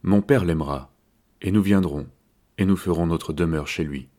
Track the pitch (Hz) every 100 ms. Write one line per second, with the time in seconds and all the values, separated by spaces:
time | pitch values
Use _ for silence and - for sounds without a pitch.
0 | 85 101 101 135 87 80 71 69 - _
1 | _ _ _ _ - 104 98 101 90 73
2 | 65 _ _ _ _ - 98 95 92 82
3 | 85 82 - 76 82 80 71 - 78 69
4 | 64